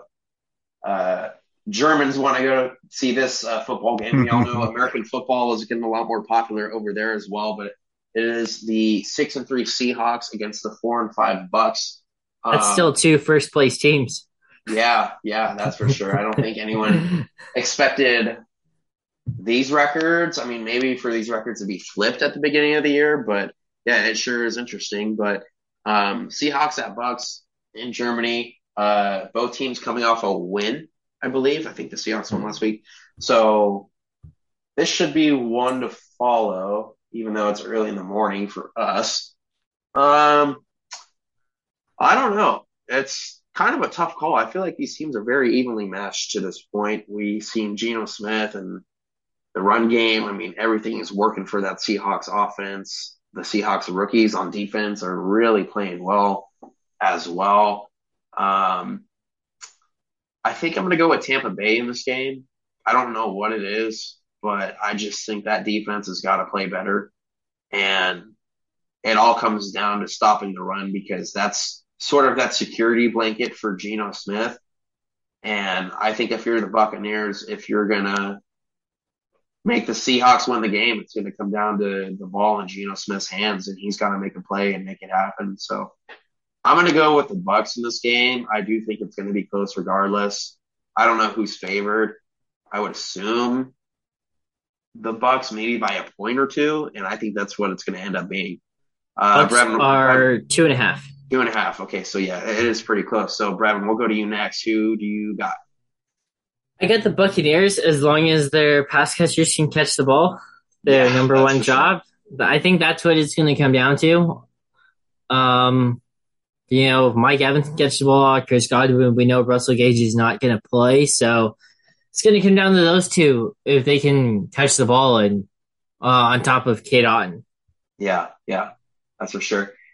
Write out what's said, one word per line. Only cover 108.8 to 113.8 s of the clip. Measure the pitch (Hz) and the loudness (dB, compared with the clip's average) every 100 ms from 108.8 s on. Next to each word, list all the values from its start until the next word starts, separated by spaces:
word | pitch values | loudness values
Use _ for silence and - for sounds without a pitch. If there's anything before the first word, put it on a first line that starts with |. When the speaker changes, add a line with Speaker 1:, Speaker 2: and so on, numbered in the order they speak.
Speaker 3:
pass | 139 147 147 - | 4 2 2 2
catchers | 165 165 160 | 2 4 2
can | - 151 | 2 2
catch | 160 147 - | 2 2 2
the | |
ball. | 135 143 180 - - _ _ _ | 4 6 4 0 -12 _ _ _
Their | 143 135 127 | 4 6 6
Speaker 1:
Yeah, | |
Speaker 3:
number | 127 131 131 | 4 6 6
Speaker 1:
that's | |
Speaker 3:
one | 135 135 | 6 4
Speaker 1:
for | |
sure. | 117 | 4
Speaker 3:
job. | 131 170 180 - _ - | 4 4 2 -4 _ -12
But | 131 98 | -2 2
I | 151 | 2
think | 180 175 | 4 4
that's | 160 165 | 2 2
what | 170 160 | 2 4
it's | 147 | 2
gonna | - 156 139 | 2 2 4
come | 139 | 4
down | 131 | 4